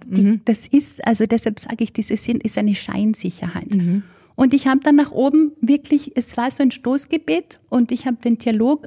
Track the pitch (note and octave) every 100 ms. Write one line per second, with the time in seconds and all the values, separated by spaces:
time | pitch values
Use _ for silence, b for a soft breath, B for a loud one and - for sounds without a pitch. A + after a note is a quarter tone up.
0 | - F#3+ G3+ A3 - G#3+ - C#4 D4 -
1 | - A3+ A3 A#3 A3 G#3 - A3+ A3+ -
2 | G#3+ A3 - A#3 A3 - G#3 G3 - -
3 | G#3+ A3 F3+ - E3+ F3+ - G3 F3 G3
4 | - b b b - C4+ C#4 C4 D4+ D4
5 | D4 - C4+ D4+ D#4 D4+ A#3 C#4+ - D4
6 | - - - - B3 C4 C4+ - A#3+ C#4
7 | - E4 D#4+ E4 - - - B3+ A#3 B3+
8 | C4 A#3 A#3+ A3+ A#3+ G#3+ A#3 D4+